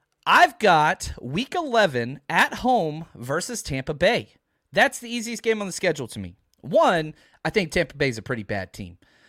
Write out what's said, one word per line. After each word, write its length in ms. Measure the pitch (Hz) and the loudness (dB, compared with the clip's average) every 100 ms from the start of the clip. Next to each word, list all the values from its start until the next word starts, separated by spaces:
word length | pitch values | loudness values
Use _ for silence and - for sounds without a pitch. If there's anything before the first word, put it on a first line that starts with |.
| _ _ - | _ _ 4
I've 320 | 262 349 - | 6 6 4
got 540 | 208 160 151 185 - - | 4 6 4 0 -6 -10
week 340 | 120 160 269 | -6 -6 -4
eleven 640 | 359 311 226 196 123 117 143 - | -4 0 2 2 0 -4 -8 -2
at 260 | 170 277 | 0 0
home 520 | 220 247 240 160 151 165 | 0 0 2 0 -6 -12
versus 480 | - 120 156 180 247 | -14 -6 -4 -4 -10
Tampa 320 | - 135 131 | -6 -8 -6
Bay. 400 | 147 185 226 101 _ _ _ _ | 0 2 0 -4 _ _ _ _
That's 260 | 190 262 - | 2 2 0
the 100 | 233 | -8
easiest 340 | 240 226 226 | -8 -6 -4
game 180 | 226 220 | -2 -2
on 60 | 196 | -4
the 60 | |
schedule 340 | - 185 147 120 | -2 -2 -2 -6
to 100 | 107 | -10
me. 180 | 90 90 _ _ | -12 -14 _ _
One, 540 | - 262 302 175 156 - _ _ | 0 4 4 4 -2 -10 _ _
I 60 | 160 | -4
think 200 | 214 170 | -2 0
Tampa 260 | - - 139 | -2 -2 -2
Bay 140 | 139 | -2
is 80 | 110 | -2
a 40 | |
pretty 200 | 95 120 | -6 -8
bad 300 | 104 104 92 | -6 -6 -8
team. 260 | - 90 87 _ _ | -12 -16 -16 _ _